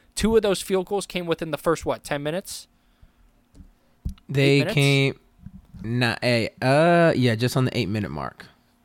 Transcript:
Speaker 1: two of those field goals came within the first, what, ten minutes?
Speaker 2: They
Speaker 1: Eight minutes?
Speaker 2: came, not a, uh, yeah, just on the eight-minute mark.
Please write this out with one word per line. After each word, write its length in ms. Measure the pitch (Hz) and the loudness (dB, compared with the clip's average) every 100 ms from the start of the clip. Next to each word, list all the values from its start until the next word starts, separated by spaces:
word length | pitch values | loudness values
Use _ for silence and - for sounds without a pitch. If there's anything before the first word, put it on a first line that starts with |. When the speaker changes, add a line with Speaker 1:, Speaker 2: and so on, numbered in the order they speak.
| _ - | _ -4
Speaker 1:
two 200 | 208 226 | 2 2
of 60 | |
those 200 | 202 180 | 2 -2
field 260 | - 190 180 | -2 -4 -2
goals 180 | 202 - | -6 -6
came 200 | 180 170 | -8 -4
within 260 | 160 165 | -4 -4
the 60 | 143 | -4
first, 280 | 170 156 - | -2 -2 -2
what, 180 | 117 | -6
ten 180 | - 143 | -6 -6
minutes? 440 | 147 175 - - - _ _ _ - _ _ _ _ - - _ _ _ - - - | -4 -6 -8 -14 -18 _ _ _ -20 _ _ _ _ -20 -20 _ _ _ -10 -10 -4
Speaker 2:
They 160 | 139 | 0
Speaker 1:
Eight 160 | 139 139 | 4 4
minutes? 140 | 156 | 2
Speaker 2:
came, 460 | 151 139 139 135 - _ _ - - - - | 2 2 4 0 -4 _ _ -20 -20 -20 -12
not 360 | 110 123 120 - | -6 -2 -2 0
a, 260 | 120 120 104 - | 0 0 0 -2
uh, 520 | 127 139 170 170 165 127 | 2 4 4 6 4 4
yeah, 200 | 123 110 | 2 2
just 200 | 123 139 | 0 0
on 100 | 127 | 0
the 120 | 120 | 0
eight-minute 340 | 92 107 87 | -2 -4 -4
mark. 340 | 73 65 - - _ _ _ | -6 -8 -12 -20 _ _ _